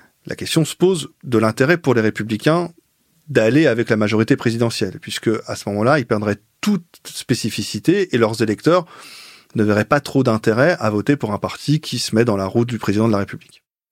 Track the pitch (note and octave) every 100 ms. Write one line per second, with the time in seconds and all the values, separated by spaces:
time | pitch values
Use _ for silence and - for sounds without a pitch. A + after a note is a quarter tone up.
0 | _ _ - - - E3 D#3 - F3+ F3
1 | C#3 _ C3+ A2+ A2 A2 C3+ F3 C#3+ A#2
2 | G#2+ - A2 G#2+ D3 E3 E3+ - _ _
3 | _ _ - B2+ A2 C#3 D3+ A#2 A2+ A2
4 | G#2 A2 A2 C3 A#2+ A#2 A#2 - G2 -
5 | - - A#2 A2 - G#2 - G#2 A2+ D3+
6 | A#2 G#2+ G#2+ G2+ _ _ G#3 G3 - -
7 | - - - A#2+ A2 - G#2 G#2 - G3+
8 | F#3 B2 A2 A2 G#2+ G2+ D3+ F3+ F3 -
9 | - - - - _ A#2 G#2 G#2 G#2 D3
10 | - C#3 B2 A2 A2+ A2 D#3 F3+ A2 G#2
11 | G2+ C#3+ A2 G2+ G2 - - D3+ - A#2+
12 | - A2+ A#2+ G2 F#2+ A2+ A#2+ A2+ - G2+
13 | A2+ G2+ G2 E2+ - _ _ _ _